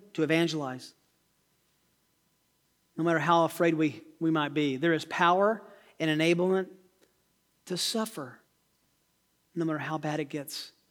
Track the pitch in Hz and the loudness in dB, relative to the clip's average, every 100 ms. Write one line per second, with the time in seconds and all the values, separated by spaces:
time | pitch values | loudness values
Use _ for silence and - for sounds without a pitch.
0 | - - 151 165 170 156 135 127 - _ | -10 -4 2 2 2 -2 -6 -10 -16 _
1 | _ _ _ _ _ _ _ _ _ _ | _ _ _ _ _ _ _ _ _ _
2 | _ _ _ _ _ _ _ _ _ - | _ _ _ _ _ _ _ _ _ -4
3 | 165 165 151 170 160 - 170 156 151 127 | 0 2 4 4 4 2 2 2 0 -2
4 | - - 160 160 143 147 147 131 170 156 | -16 -4 0 0 0 0 0 0 0 0
5 | - - 175 185 208 220 - - - - | -2 2 4 4 2 0 -8 -20 -18 -4
6 | 160 151 160 175 185 190 185 - _ _ | -2 2 2 4 2 2 -2 -12 _ _
7 | _ _ _ _ _ _ - 175 - 226 | _ _ _ _ _ _ -8 -4 -2 -2
8 | 220 - 127 - _ _ _ _ _ _ | -4 -8 -14 -16 _ _ _ _ _ _
9 | _ _ _ _ _ 170 160 151 139 156 | _ _ _ _ _ -6 -4 -4 -6 -6
10 | 151 151 139 151 139 - - _ _ | -4 -4 -6 -8 -10 -14 -14 _ _